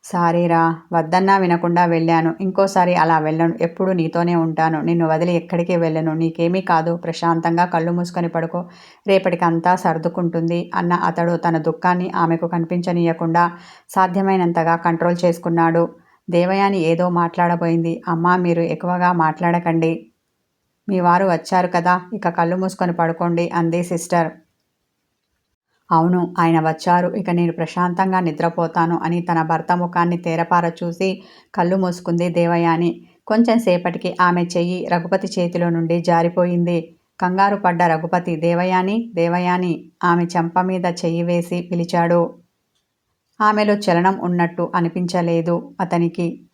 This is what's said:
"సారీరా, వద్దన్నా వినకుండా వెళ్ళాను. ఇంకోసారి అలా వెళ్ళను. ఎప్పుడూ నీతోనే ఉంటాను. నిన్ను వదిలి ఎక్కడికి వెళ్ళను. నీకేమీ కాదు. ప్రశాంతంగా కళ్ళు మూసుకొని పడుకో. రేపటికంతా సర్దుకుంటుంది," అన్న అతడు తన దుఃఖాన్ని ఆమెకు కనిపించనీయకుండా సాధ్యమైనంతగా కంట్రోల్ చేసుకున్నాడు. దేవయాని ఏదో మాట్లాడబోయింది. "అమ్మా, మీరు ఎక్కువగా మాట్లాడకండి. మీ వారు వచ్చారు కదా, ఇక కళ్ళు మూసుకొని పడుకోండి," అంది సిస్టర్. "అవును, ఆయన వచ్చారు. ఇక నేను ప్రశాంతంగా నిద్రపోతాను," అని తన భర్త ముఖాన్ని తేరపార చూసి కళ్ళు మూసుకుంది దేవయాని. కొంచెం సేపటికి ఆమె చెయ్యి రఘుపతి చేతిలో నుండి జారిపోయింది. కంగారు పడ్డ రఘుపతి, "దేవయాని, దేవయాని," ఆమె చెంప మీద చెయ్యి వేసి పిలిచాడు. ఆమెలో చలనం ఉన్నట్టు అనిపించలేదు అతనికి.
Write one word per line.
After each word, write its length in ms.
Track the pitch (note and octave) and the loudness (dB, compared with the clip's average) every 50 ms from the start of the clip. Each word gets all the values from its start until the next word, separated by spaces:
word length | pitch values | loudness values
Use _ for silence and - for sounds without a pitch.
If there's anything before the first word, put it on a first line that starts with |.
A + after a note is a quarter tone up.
| _ | _
"సారీరా, 720 | - - F3 F3 E3+ E3 F3 F3 E3+ E3+ E3 E3 E3 E3 E3 - _ | -4 -2 0 2 2 2 2 2 2 4 4 4 2 0 -2 -8 _
వద్దన్నా 460 | F3 E3+ E3 D#3 E3+ F3+ F#3+ F#3+ G3 G3 | -2 0 0 2 0 2 4 4 4 4
వినకుండా 460 | F#3+ F3 E3+ E3+ F3 F3 E3+ F3 F3 | 4 2 2 0 0 0 2 2 2
వెళ్ళాను. 500 | E3+ E3+ E3 E3 E3 E3 D#3+ E3 E3 E3 - | 2 2 0 2 2 2 2 2 0 -2 -2
ఇంకోసారి 540 | G3 F#3 F#3 - G3 F#3+ G3 G3 F3+ F3 F3+ | -4 -2 0 2 0 2 4 2 2 2 4
అలా 240 | E3+ D#3+ E3 E3 D#3+ | 2 2 4 2 2
వెళ్ళను. 360 | D#3 D#3 D#3 D#3+ E3 E3 E3 - | 2 0 0 2 0 0 0 0
ఎప్పుడూ 320 | E3 E3+ E3+ - F#3+ F#3 | -4 -4 -2 -2 -2 0
నీతోనే 420 | F#3+ F3 D#3+ D#3+ - E3+ E3+ E3+ F3 | 0 0 0 0 0 0 0 2 2
ఉంటాను. 460 | E3+ E3 E3 D#3 D#3+ D#3+ D#3+ D#3+ D3+ | 0 0 0 0 0 0 2 2 0
నిన్ను 280 | D3 E3+ E3+ E3+ E3+ D#3+ | 0 0 0 2 2 2
వదిలి 260 | D#3 D#3 F3 F3 F3 | 2 0 0 0 0
ఎక్కడికి 420 | E3+ E3+ - F#3 E3+ E3+ F3 F3+ | -2 -2 -2 -2 -2 -2 0 0
వెళ్ళను. 380 | E3+ E3+ D#3+ D#3+ D#3+ D#3+ D#3+ D#3 | 0 0 0 0 0 -2 -2 -2
నీకేమీ 460 | D#3+ E3 E3 D#3+ - E3+ E3+ F3+ F#3+ | 0 -2 -2 -2 0 -2 0 0 -2
కాదు. 360 | F#3 F#3 F3 D#3+ D#3+ E3+ E3+ | 0 0 0 0 2 0 -4
ప్రశాంతంగా 680 | E3+ - E3+ E3 - - E3+ E3+ E3 E3+ F3 E3+ E3+ F3 | -4 -4 -8 -6 -2 0 0 0 0 0 0 2 2 0
కళ్ళు 280 | E3+ F3 E3 E3 E3+ | 0 0 -2 -2 0
మూసుకొని 360 | F3 F3 F3 F3 - F3+ F3 E3+ | -2 -2 -4 -4 -4 -4 -4 -2
పడుకో. 360 | E3+ E3 E3 E3 - F3 F3+ F3 - - - - - _ _ | -2 -4 -4 -4 -6 -8 -10 -10 -16 -20 -20 -20 -20 _ _
రేపటికంతా 720 | G#3 G3 F#3+ F#3+ F#3+ F3 F3 F3+ E3+ E3 E3 E3 F3+ F#3 | 2 2 2 2 0 0 2 0 0 0 2 2 2 2
సర్దుకుంటుంది," 920 | F#3 - F3+ D#3+ D#3+ D#3+ E3+ E3+ F#3 F3 E3+ E3+ E3+ E3 E3 E3+ F3 F3 F3 - | 2 2 0 0 0 -2 -4 -4 -2 -4 -2 -2 -2 -2 0 -2 -2 -4 -4 -4
అన్న 180 | F3+ F3 F3 | -2 0 0
అతడు 440 | F3 E3+ E3+ E3+ E3+ - E3+ E3+ F3 | 0 0 0 -2 0 0 0 0 0
తన 220 | E3 E3+ E3+ E3 E3 | 0 0 0 0 0
దుఃఖాన్ని 520 | D#3 E3 E3 E3 - F3+ F3+ F3+ F3+ F3+ | 0 -2 -4 0 0 0 2 2 -2 -4
ఆమెకు 360 | - - E3+ E3+ E3 E3 E3+ | -2 -2 0 0 0 -2 -2
కనిపించనీయకుండా 1040 | E3+ F3+ E3+ E3 E3 F3+ F3+ F3 F#3 F3 F3 E3+ E3 E3 E3+ F3 E3 E3 F3 F3 E3+ E3+ - - - - - _ _ | -4 -2 -4 -2 -2 -2 -4 -2 -2 0 0 0 0 0 -2 -2 0 2 2 2 2 0 -8 -20 -20 -20 -20 _ _
సాధ్యమైనంతగా 880 | - F#3+ F#3 F#3 F3+ G3 G3 G3 F#3+ F#3+ F3+ F3 E3+ E3+ D#3+ E3 E3 | 0 0 2 2 2 0 0 2 2 2 2 2 2 0 2 2 0
కంట్రోల్ 400 | E3+ E3+ F3 E3 E3 E3+ F3 F3 F3 F3+ | 2 2 0 0 2 0 0 0 2 0
చేసుకున్నాడు. 640 | F3 E3+ E3+ - F3 E3+ E3+ E3 E3 E3 E3+ E3+ E3+ - - _ _ _ _ _ - | 0 0 0 -2 -2 0 2 2 2 4 2 0 0 -4 -16 _ _ _ _ _ -2
దేవయాని 480 | E3+ E3+ F3 F3+ F#3+ G3 G3 G3 G3 F#3+ | 0 0 2 2 2 2 2 2 2 2
ఏదో 300 | D#3+ D#3+ E3 E3 F3+ F3+ | 2 0 2 2 0 0
మాట్లాడబోయింది. 920 | F3 F3 E3+ E3+ - - F3 E3+ F3 E3+ F3 E3+ E3 E3 E3 E3 E3 - - - | 2 0 0 0 0 0 2 2 2 0 0 0 0 0 0 -2 -4 -4 -4 -4
"అమ్మా, 280 | E3+ E3 E3+ F3 F3+ | -2 0 2 2 2
మీరు 260 | F#3 F3+ F3 E3+ E3 | 2 2 0 2 0
ఎక్కువగా 500 | E3+ D#3+ E3 D#3 - F3 F3+ F3+ F3+ F3+ | 0 -2 -2 -4 -4 -4 -2 0 2 2
మాట్లాడకండి. 960 | F3+ F3 D#3+ D#3 D#3 - F3+ E3+ E3+ F3 F3 E3+ E3 E3 D#3+ D#3+ E3 - - _ _ _ _ _ _ _ _ _ _ _ _ _ _ _ _ - | 2 2 0 0 0 0 0 0 0 0 0 0 0 0 0 0 -2 -4 -8 _ _ _ _ _ _ _ _ _ _ _ _ _ _ _ _ -4
మీ 120 | G3 F#3 | -2 0
వారు 260 | F3 F3 F3 F3+ G3 | 2 4 4 4 4
వచ్చారు 400 | F#3+ E3+ E3 - - G3 F#3 F3+ | 2 0 0 -2 0 0 0 0
కదా, 340 | F3 F3+ F3 E3+ F3+ F3+ F3+ F3+ - A#3 | 2 0 0 2 2 0 0 -2 -8 -12
ఇక 140 | G3+ - F3 | -4 -4 -2
కళ్ళు 280 | E3+ - E3+ E3+ F3 | 0 0 0 0 0
మూసుకొని 360 | F#3 F#3 F#3 F#3 - F#3 F3 | -2 -2 -4 -2 -2 -2 -2
పడుకోండి," 580 | E3+ F3 E3+ E3 E3 E3 F3 F3 E3+ E3 E3+ F3 | 0 0 0 -2 0 -2 -2 0 0 0 -2 -2
అంది 340 | - F3 E3+ E3 E3 F3 F3 | 0 -2 0 0 0 -2 -2
సిస్టర్. 480 | F3 F3+ E3 E3+ - - E3+ E3 D#3+ - - _ _ _ _ _ _ _ _ _ _ _ _ _ _ _ _ _ _ _ _ _ _ _ _ _ _ _ _ _ _ | -2 -4 -6 -4 -2 0 0 0 -2 -4 -12 _ _ _ _ _ _ _ _ _ _ _ _ _ _ _ _ _ _ _ _ _ _ _ _ _ _ _ _ _ _
"అవును, 300 | F3 E3 D#3+ F3 F3+ F3+ F3 F3 F3+ - | 2 2 4 4 2 0 0 -2 0 0
ఆయన 200 | E3+ E3 E3 E3 | 2 4 4 4
వచ్చారు. 480 | D#3 D#3+ D#3 D#3 - F#3 F3 F3 F3+ F3 - | 2 0 -2 -2 0 2 2 2 2 0 -4
ఇక 160 | G3+ F3+ - | -4 -4 -2
నేను 220 | F3 F3 E3+ E3+ | 0 0 0 0
ప్రశాంతంగా 680 | E3 - E3 D#3 - F3+ F3+ F3+ F3 F3 F#3+ F#3+ F#3 F#3 | 0 -4 -6 -4 -2 -2 -2 -2 0 0 0 0 0 0
నిద్రపోతాను," 760 | F3+ E3+ D#3+ - E3+ F3 E3+ - E3+ D#3+ - F3 E3 E3 E3+ D#3+ | 0 -2 -2 -2 -2 -2 0 0 -4 -2 0 0 0 0 0 -2
అని 160 | - D#3+ E3+ F3 | -2 -2 -2 -2
తన 200 | E3+ F3 E3+ E3 | -2 -2 0 0
భర్త 300 | D#3+ D#3+ E3 D#3+ E3 - | 0 0 -2 -2 0 -2
ముఖాన్ని 460 | F3+ F3+ F3 F3 F3 F3 E3+ F3 F3 F3 | -2 -2 -2 -2 0 0 0 0 0 -2
తేరపార 480 | F3 F3 D#3+ D#3+ E3 E3 F3+ F3 F3 E3+ E3 | -4 -4 -2 -2 0 0 0 0 0 0 -4
చూసి 360 | - F3 E3+ E3+ E3+ - F#3+ F#3 - - - - - _ _ - | -4 -8 -8 -4 -2 -2 -4 -4 -6 -12 -20 -20 -20 _ _ -4
కళ్ళు 220 | - F3 F3 F#3 | -2 0 0 0
మూసుకుంది 520 | F#3+ F#3 F3+ F3 F3 - F3 E3+ F3 E3+ F3+ | 0 0 -2 -2 -4 -4 -2 -2 0 0 0
దేవయాని. 640 | E3+ F3 E3+ E3+ F3 E3+ E3+ E3+ E3 E3 F3 E3+ E3+ - - _ _ _ _ | 0 0 0 2 2 2 2 2 2 2 0 -2 -2 -4 -14 _ _ _ _
కొంచెం 320 | - G#3+ A3 A#3 A#3+ A3 A3+ | -2 2 2 2 2 2 0
సేపటికి 520 | A3+ F#3+ F3+ F3 F3+ F3+ E3+ F3 - F3+ F3+ - | 2 2 0 0 0 -4 -6 -4 -6 -6 -2 2
ఆమె 220 | F3+ F3 F3 F3 F3 | 2 2 2 0 -2
చెయ్యి 340 | F3 F3 F3 E3+ F3 F3+ F3+ - | -2 -2 -2 -2 -2 -2 -4 -2
రఘుపతి 420 | - F3 F3 E3+ F3 F#3+ F#3+ - A3+ | -2 -2 -2 0 -2 -2 -2 -2 -4
చేతిలో 400 | - G3 F3 F3 F3 F3 E3+ E3+ | -4 -2 -4 -2 -2 -2 -2 0
నుండి 280 | E3+ E3 E3 E3 E3+ F3 | 0 -2 0 0 -2 -2
జారిపోయింది. 760 | E3+ F3+ E3+ E3+ E3+ E3+ F3 F#3 F3+ F3+ F3 F3 F3 E3+ F3 E3 D#3+ - - _ _ _ _ _ | 0 2 2 2 2 0 0 0 0 0 0 0 0 0 -2 -2 -4 -6 -20 _ _ _ _ _
కంగారు 360 | F#3 F3+ F3+ F#3+ G3 G3+ G3+ | -4 -2 0 2 2 2 0
పడ్డ 260 | G3+ G3+ F3+ F3 E3+ | 0 0 -2 0 2
రఘుపతి, 500 | F3+ E3+ D#3+ D#3 D#3+ E3+ F#3 F3+ F3 F#3 E3+ | 2 2 2 0 -2 -2 -2 -2 -2 -2 -6
"దేవయాని, 600 | D#3 E3 E3+ E3+ E3+ F3+ F#3 F#3 F#3 F#3 F#3+ G#3 A3+ A#3 A#3 A3+ | -2 0 0 0 0 0 0 0 0 0 0 -2 -4 -4 -4 -2
దేవయాని," 580 | E3+ E3+ E3+ E3+ F3+ F3+ F3+ F3+ F3+ F3+ F3+ E3 - - - _ _ - | -2 0 0 0 0 0 0 0 0 0 -2 -4 -4 -8 -18 _ _ 0
ఆమె 200 | F3+ F3 F3 F3 | 0 2 2 0
చెంప 340 | E3+ F3 F3 E3 E3+ E3+ F#3 | 0 -2 -2 -2 0 0 -2
మీద 260 | F3+ F#3 F#3 F#3 F3 F3+ F3 | -2 0 -2 -2 -2 -2 -4
చెయ్యి 280 | F3 - E3 E3 E3+ | -2 -4 -4 -2 -2
వేసి 380 | E3+ E3+ F3 F3 E3+ - F3+ F3 | -2 0 0 -2 -2 -2 -6 -6
పిలిచాడు. 580 | F3 F3 F3+ F3 E3+ E3+ - F3 E3+ E3+ F3 F3 E3+ D#3+ - - _ _ _ _ _ _ _ _ _ _ _ _ _ _ _ _ _ _ _ _ | -6 -4 -4 -4 -4 -2 0 0 2 2 2 2 2 0 -4 -16 _ _ _ _ _ _ _ _ _ _ _ _ _ _ _ _ _ _ _ _
ఆమెలో 340 | G#3+ G#3+ G#3+ G#3 G#3+ G#3 G#3 | 0 2 2 2 2 2 0
చలనం 420 | G3+ G#3 - F3 E3+ F3 F#3+ G3 F#3+ | 0 2 0 2 4 4 2 0 0
ఉన్నట్టు 440 | - F3 F3 F3 E3+ E3+ F3 F3 F3 E3+ - | -2 -2 0 0 0 -2 -2 -4 -6 -2 0
అనిపించలేదు 840 | F#3 E3+ E3+ E3 F3+ F3+ F3 - F3+ E3+ E3+ E3+ E3 E3 F3 E3+ E3+ E3+ - - - | 0 0 0 -2 -2 -4 -2 -2 -2 0 0 0 0 0 0 -2 -2 -4 -10 -6 -6
అతనికి. 460 | F#3+ F3 F3+ E3+ E3+ E3+ E3+ - F3 E3 - - - _ | -4 -2 0 0 0 0 -2 -2 -4 -4 -6 -8 -18 _